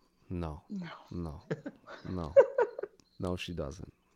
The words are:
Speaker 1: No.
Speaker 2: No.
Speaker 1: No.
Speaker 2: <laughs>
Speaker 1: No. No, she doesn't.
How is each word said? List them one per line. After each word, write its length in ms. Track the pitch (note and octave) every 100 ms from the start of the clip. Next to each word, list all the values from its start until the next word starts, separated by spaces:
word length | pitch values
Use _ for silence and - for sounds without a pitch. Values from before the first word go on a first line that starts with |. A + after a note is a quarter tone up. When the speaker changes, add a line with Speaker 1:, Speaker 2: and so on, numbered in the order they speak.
| _ _ -
Speaker 1:
No. 320 | F2+ E2 D2 -
Speaker 2:
No. 180 | G3+ E3+ - -
Speaker 1:
No. 320 | F2 E2 D2+ -
Speaker 2:
<laughs> 60 | - - - - - -
Speaker 1:
No. 240 | - D#2 C5+ A4+ - A4 - - - - -
No, 180 | F#2+ F2+
she 160 | -
doesn't. 400 | E2 C#2+ - - - _